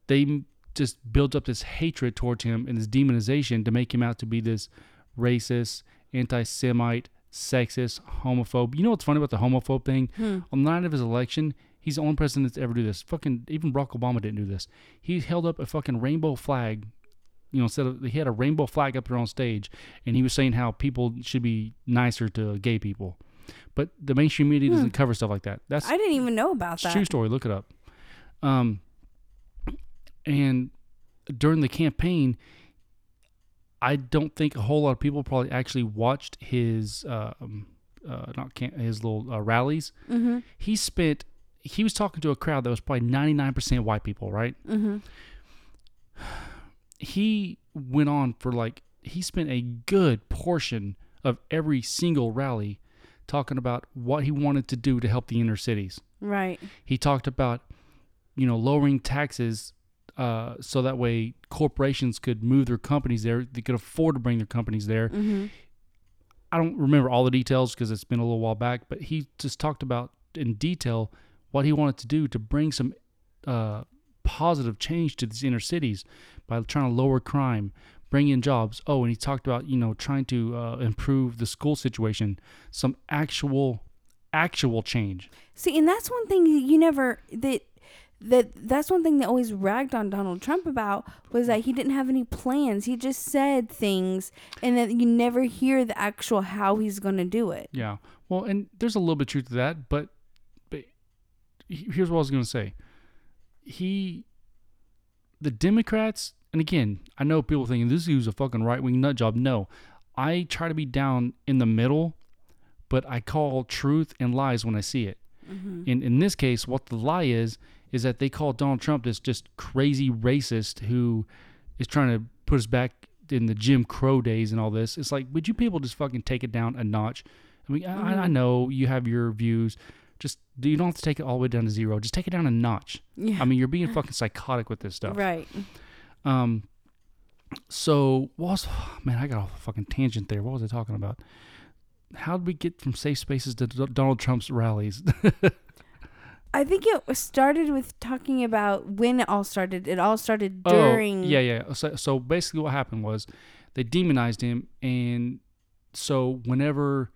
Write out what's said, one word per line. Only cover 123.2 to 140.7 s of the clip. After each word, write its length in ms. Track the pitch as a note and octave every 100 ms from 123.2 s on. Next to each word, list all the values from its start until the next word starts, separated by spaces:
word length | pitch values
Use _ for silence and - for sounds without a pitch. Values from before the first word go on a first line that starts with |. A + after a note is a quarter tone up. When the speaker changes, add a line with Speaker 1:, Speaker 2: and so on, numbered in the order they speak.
| -
Speaker 1:
in 160 | C3 A2+
the 80 |
Jim 300 | G#2+ A#2 C3+
Crow 360 | A#2 - C3 C3+
days 300 | A#2 A2 A2
and 100 | A2+
all 100 | A2
this. 260 | A2 A2+ -
It's 140 | C#3+
like, 160 | C#3 C3
would 140 | D#3 D#3+
you 80 |
people 240 | A3 A#3 F3+
just 160 | B2+
fucking 280 | - C#3+ B2
take 200 | - B2+
it 80 | A#2+
down 240 | A#2 A#2
a 80 | B2
notch? 400 | G#2+ G#2+ A2 - - - - _ -
I 40 |
mean, 140 | D3 F3+
I, 60 |
I, 200 | F#3+ G#3+
I 20 | G3+
Speaker 2:
Mm-hmm. 80 | F3+
Speaker 1:
know 360 | C3+ B2 B2 B2+
you 180 | C3+ B2+
have 180 | C3 A#2+
your 240 | A#2+ A#2
views. 460 | A2 A#2 A2+ A2+ - - - _ _
Just, 200 | - - _ -
you 160 | C#3 D3+
don't 100 | F3
have 80 |
to 80 | -
take 160 | D#3 D3
it 60 |
all 120 | C3+ B2
the 40 |
way 60 | B2+
down 160 | A#2
to 60 | A2+
zero. 280 | G#2+ A2 G#2+
Just 160 | A2
take 140 | - F3+
it 20 |
down 160 | F3 D3+
a 40 |
notch. 520 | A#2 A#2 G#2+ - - - -
Speaker 2:
Yeah. 220 | G#3+ F#3+
Speaker 1:
I 40 |
mean, 140 | C3 C3
you're 80 | C3
being 220 | F3 F3
fucking 200 | G3+ C3
psychotic 580 | - A2 - - B2 A2
with 80 | A2
this 160 | G2+
stuff. 220 | - G2+ G3+
Speaker 2:
Right. 320 | F#3+ E3 - - G3 - - - - -
Speaker 1:
Um, 380 | C#3 C3 A#2+ A2 - _ _ _ _ _ _ _ _ - -
so, 640 | - D#3+ C#3+ C3+ C3 C3+ -
what 140 | F3
was, 160 | F#3+ - - -
<sighs> 180 | -
man, 140 | C3 A#2+
I 80 | C#3
got 120 | A2
off 180 | F#2+ -
a 20 |
fucking 260 | - G#2+ G2+
tangent 420 | - C3 A2 F#2+
there. 120 | G#2
What 80 | A2+
was 100 | C3
I 60 |
talking 260 | A2